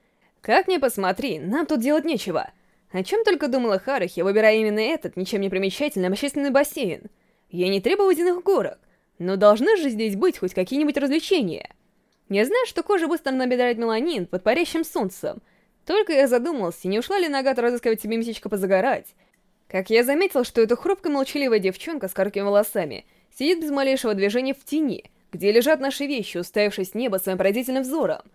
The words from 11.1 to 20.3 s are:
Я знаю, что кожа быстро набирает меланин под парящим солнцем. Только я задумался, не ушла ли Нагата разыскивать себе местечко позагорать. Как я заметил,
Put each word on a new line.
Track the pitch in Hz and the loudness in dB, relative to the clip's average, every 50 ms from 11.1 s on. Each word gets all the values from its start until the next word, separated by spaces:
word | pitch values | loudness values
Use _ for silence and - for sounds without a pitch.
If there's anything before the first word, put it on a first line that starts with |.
| 285 320 - - 392 320 220 170 143 - - - _ _ _ _ _ _ _ _ _ _ _ - | 0 0 0 0 0 0 0 -2 -4 -8 -12 -16 _ _ _ _ _ _ _ _ _ _ _ -2
Я | 196 202 220 | 0 0 2
знаю, | 269 415 508 494 | 2 2 0 0
что | - - 349 | 0 -2 -4
кожа | 330 - 403 359 330 302 | -2 0 0 0 2 0
быстро | 339 - - 269 | -2 -2 -2 -2
набирает | 262 254 240 247 254 240 247 247 240 | -2 0 0 0 2 2 2 2 0
меланин | 220 233 226 220 226 277 349 320 208 175 | 0 -2 -2 0 0 -2 -2 -2 -4 -4
под | - - 185 | -4 -6 -2
парящим | - 214 254 330 349 - - 330 320 | 0 2 2 2 2 0 -2 -4 -4
солнцем. | - - 330 214 190 - - - - - - - _ _ _ _ _ _ _ _ | -4 -2 -4 -4 -4 -4 -8 -8 -8 -8 -10 -14 _ _ _ _ _ _ _ _
Только | - 349 427 415 349 311 | -2 0 0 0 2 4
я | 269 277 240 | 4 4 4
задумался, | 247 240 247 339 320 247 190 170 - - - 185 | 4 2 0 -2 -4 -2 -4 -4 -6 -6 -4 -4
не | 196 220 | -2 -2
ушла | - - 392 392 | -2 -2 -2 -2
ли | 349 311 | 0 0
Нагата | 285 269 254 269 262 254 | -2 -2 0 0 0 0
разыскивать | 233 240 247 233 - 240 226 - | 0 0 0 0 0 -2 -2 -2
себе | - 208 226 | -2 -4 -4
местечко | 226 226 233 220 - - 196 | -4 -4 -4 -6 -8 -8 -6
позагорать. | 214 196 196 185 196 185 208 269 240 - - - - _ _ _ _ _ _ _ _ _ _ - | -4 -2 0 2 2 2 2 0 -2 -4 -6 -12 -20 _ _ _ _ _ _ _ _ _ _ -6
Как | - 185 190 - | -6 -4 -2 2
я | 220 233 | 2 4
заметил, | 240 262 277 320 392 359 | 4 4 2 2 0 0